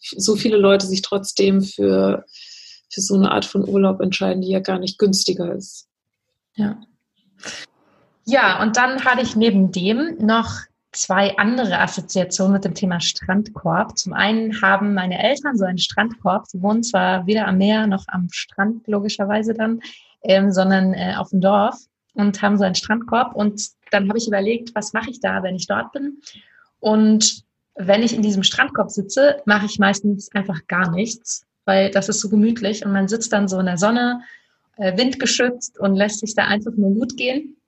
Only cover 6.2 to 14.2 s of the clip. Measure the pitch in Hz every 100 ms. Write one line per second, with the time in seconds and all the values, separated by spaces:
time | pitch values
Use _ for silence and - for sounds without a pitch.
6.2 | _ _ _ - 208 214 - _ _ _
7.2 | _ _ - - - _ _ _ _ _
8.2 | - 262 214 180 226 226 254 262 247 240
9.2 | 240 220 226 196 190 185 180 233 330 320
10.2 | 214 226 202 - - _ _ - - 190
11.2 | 202 202 208 247 220 175 165 - - 185
12.2 | 180 - 190 196 196 165 185 175 - -
13.2 | - 190 214 - 160 165 226 - 185 -